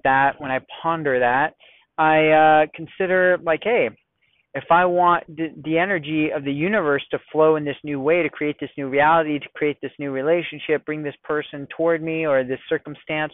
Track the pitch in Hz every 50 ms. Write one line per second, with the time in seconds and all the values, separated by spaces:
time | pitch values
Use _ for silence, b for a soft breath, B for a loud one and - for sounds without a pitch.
0 | - 135 135 135 139 139 131 - 147 131 131 131 - _ - - - 165 165 165
1 | 156 143 131 123 123 120 123 135 147 - - b b b b b b b _ -
2 | 156 156 156 156 156 156 156 156 156 156 156 156 156 156 - - 160 139 - -
3 | 190 175 185 185 180 180 180 170 - 165 160 151 - 202 247 214 139 110 107 _
4 | _ _ _ _ _ _ _ _ _ _ - 139 - - 165 175 180 185 175 180
5 | 175 175 175 165 - - 156 151 165 156 - 151 139 151 160 165 180 196 202 170
6 | 143 147 156 156 151 151 - 151 139 143 139 143 156 190 220 214 165 147 143 139
7 | - - - 139 - _ - 156 156 156 156 151 147 143 135 - - 151 147 135
8 | 131 151 170 175 160 147 - - 151 147 143 - 147 - - - 139 131 135 139
9 | 143 156 165 165 160 151 147 143 - - _ - 156 147 139 - - 135 - -
10 | 143 139 135 135 131 151 170 175 160 - 151 147 - - 151 143 - - 151 156
11 | 151 143 135 - _ - 156 151 143 - - 143 139 - - - 160 170 165 160
12 | 160 160 160 160 160 151 139 131 131 123 131 131 - - 160 147 - 151 147 -
13 | - - 156 151 151 151